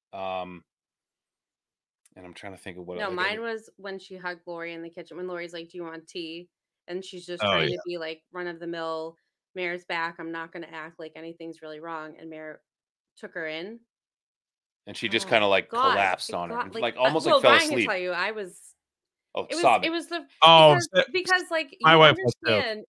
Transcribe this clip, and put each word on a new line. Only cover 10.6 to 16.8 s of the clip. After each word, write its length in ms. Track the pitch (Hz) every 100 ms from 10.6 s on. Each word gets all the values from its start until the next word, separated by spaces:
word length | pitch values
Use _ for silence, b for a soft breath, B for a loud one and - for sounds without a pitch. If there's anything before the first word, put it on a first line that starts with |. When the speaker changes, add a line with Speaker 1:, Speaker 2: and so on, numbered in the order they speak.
| 156
Speaker 2:
act 280 | 160 160 165
like 140 | 156 156
anything's 460 | 165 165 165 160
really 180 | 156 151
wrong," 360 | 165 165 156 156
and 120 | 165
Mayor 320 | 156 156 - _ _ _ _ _ _
took 180 | 202
her 120 | 180 160
in. 340 | 156 190 233 _ _ _ _ _ _ _ _ _ _ -
Speaker 1:
And 100 | 101
she 120 | 110
just 180 | 110 -
Speaker 2:
Oh, 20 |
Speaker 1:
kinda, 180 | 113 101
like, 220 | 95 -
Speaker 2:
God, 240 | 233 262
Speaker 1:
collapsed 380 | 214 185 180 -
Speaker 2:
it 40 |
Speaker 1:
on 160 | 87 87
her, 60 | 233
Speaker 2:
got, 80 | -
Speaker 1:
and, 80 |
Speaker 2:
like, 80 | -